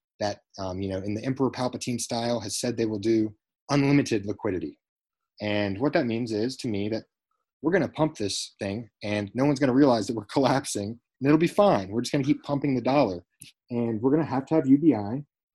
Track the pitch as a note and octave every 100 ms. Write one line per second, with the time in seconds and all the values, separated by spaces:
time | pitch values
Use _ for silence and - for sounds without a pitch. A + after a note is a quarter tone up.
0 | _ - G#2 G2+ _ - F#2+ F#2 G2 F#2+
1 | G2+ G#2 B2+ C3 B2+ B2 B2 B2 - A#2
2 | - A#2 A#2+ A#2 G#2 - B2 A#2 A2+ G#2+
3 | A2 A2 G#2+ - _ _ - C#3+ C#3 C#3+
4 | C3+ A2 G2+ - A2+ F#2 D#2 - _ _
5 | _ _ _ - G#2 G#2 G2+ F#2+ C#3+ E3
6 | B2 A2+ A#2 G#2 B2 B2+ B2 G2+ G#2 A2
7 | - _ _ _ _ _ D3 F#3 C3 -
8 | D#3 - G2+ - - - G2+ G#2+ A2+ _
9 | G#2 G#2 G2 A#2+ C#3+ C3+ C#3 B2+ C#3+ A#2
10 | G2 A2 G#2 D3 C3 C3+ C3+ G#2 G2+ A#2
11 | _ - C3+ D#3 E3+ - G3+ A#2+ F#2 A2
12 | B2+ D3 C#3 - - C#3 C#3+ B2+ A#2 C#3+
13 | A2+ F2 _ _ - _ - A#2+ A#2 G#2+
14 | B2+ D#3 D3 C3 C3 D#3+ C3 C#3+ D#3+ A2
15 | G2+ C3+ D3 _ _